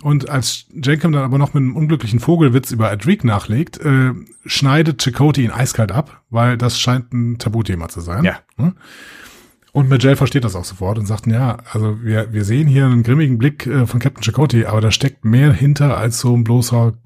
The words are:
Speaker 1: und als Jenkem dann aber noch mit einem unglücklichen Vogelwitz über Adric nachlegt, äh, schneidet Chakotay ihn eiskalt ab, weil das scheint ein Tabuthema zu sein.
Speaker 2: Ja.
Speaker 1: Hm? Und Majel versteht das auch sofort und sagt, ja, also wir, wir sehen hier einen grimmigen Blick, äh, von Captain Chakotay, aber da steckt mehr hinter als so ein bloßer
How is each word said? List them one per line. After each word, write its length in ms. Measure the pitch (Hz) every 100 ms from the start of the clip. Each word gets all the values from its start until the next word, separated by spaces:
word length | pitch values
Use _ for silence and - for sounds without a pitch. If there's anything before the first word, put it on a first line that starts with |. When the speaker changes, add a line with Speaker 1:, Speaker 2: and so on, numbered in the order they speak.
Speaker 1:
und 260 | 147 147 131
als 380 | 139 117 - -
Jenkem 420 | 170 131 151 170
dann 100 | 147
aber 140 | 131 139
noch 160 | 143
mit 80 | 147
einem 140 | 131 151
unglücklichen 440 | 156 156 110 117
Vogelwitz 520 | - 170 143 127 -
über 180 | 110 110
Adric 340 | 101 117 208
nachlegt, 540 | 117 101 - 107 175 -
äh, 340 | 151 131 131 123 - _
schneidet 580 | - - 139 143 165 135
Chakotay 420 | 131 120 147 143
ihn 60 | 117
eiskalt 420 | 85 135 - 104
ab, 300 | 104 - - _
weil 300 | 117 120 117
das 200 | 123 120
scheint 340 | - 123 120
ein 240 | 123 117 120
Tabuthema 500 | 113 113 98 90 82
zu 140 | -
sein. 220 | 85 92
Speaker 2:
Ja. 140 | 120 - _ -
Speaker 1:
Hm? 160 | 160 - - - - - - - _ _ _
Und 160 | 143 135
Majel 260 | 135 131
versteht 300 | 139 131 143
das 120 | 117 92
auch 80 |
sofort 340 | - 95 92 110
und 80 | 101
sagt, 200 | 107 113
ja, 300 | 113 127 110 -
also 300 | 110 107 107
wir, 320 | 117 110 110
wir 100 | 107
sehen 240 | 98 127 156
hier 160 | 135
einen 180 | 135 120
grimmigen 360 | 117 143 147 117
Blick, 280 | 139 143 123
äh, 200 | 139 117
von 120 | 123
Captain 240 | 135 -
Chakotay, 440 | - 131 147 117 107
aber 160 | 107
da 80 | 110
steckt 340 | - 139 -
mehr 300 | 110 120 147
hinter 420 | 107 143 143 143 98
als 240 | 113 117
so 160 | 120 120
ein 80 |
bloßer 480 | 113 123 117 120 117 -